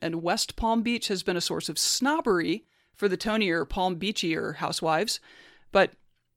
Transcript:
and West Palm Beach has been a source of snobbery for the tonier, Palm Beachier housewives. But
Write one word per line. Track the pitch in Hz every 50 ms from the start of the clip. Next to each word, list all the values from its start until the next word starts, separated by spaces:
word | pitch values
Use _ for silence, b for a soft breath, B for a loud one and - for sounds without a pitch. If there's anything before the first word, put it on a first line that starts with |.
| -
and | 165 165 165 165
West | 175 190 226 - - -
Palm | - - 226 226 233 220
Beach | 240 240 226 - -
has | 208 185 -
been | - 185
a | 175
source | 165 - - 165 160 -
of | 156 -
snobbery | - - - - 247 277 302 320 - 240 196 175 165 - 165 220 - _ _ _ _ _ _
for | - - 202
the | 180
tonier, | 175 - 220 214 220 214 190 165 165 147
Palm | - - 202 185 185 185
Beachier | 165 185 202 - - - 170 160 160 - 160 151
housewives. | - - 143 160 - - 160 156 160 202 233 - - b b b b b b b b b b
But | - 196 190 - - _ _ _ _ _ _ _ _